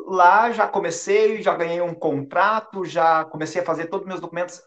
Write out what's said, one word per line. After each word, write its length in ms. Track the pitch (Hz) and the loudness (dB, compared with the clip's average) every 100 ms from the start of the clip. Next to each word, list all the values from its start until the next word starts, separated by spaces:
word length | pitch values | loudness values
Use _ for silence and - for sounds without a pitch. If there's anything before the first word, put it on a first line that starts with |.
| - | -6
lá 440 | 185 175 202 233 | 4 6 6 4
já 160 | 214 202 | 0 0
comecei, 760 | 196 165 165 - 202 220 220 | 0 -2 -6 0 2 2 2
já 120 | 190 | -2
ganhei 280 | 165 165 170 | 0 -2 -2
um 120 | 175 | -4
contrato, 920 | 170 165 139 135 175 196 220 214 196 170 | -2 -2 -2 -4 0 2 0 -4 -10 -6
já 380 | 156 165 160 160 | 0 4 2 0
comecei 340 | 156 156 180 | -6 -6 -4
a 40 | |
fazer 220 | 175 160 165 | -4 -4 -4
todos 180 | 190 180 | -8 -8
os 20 | |
meus 120 | 180 | -12
documentos. 420 | 170 170 180 - | -10 -6 -8 -8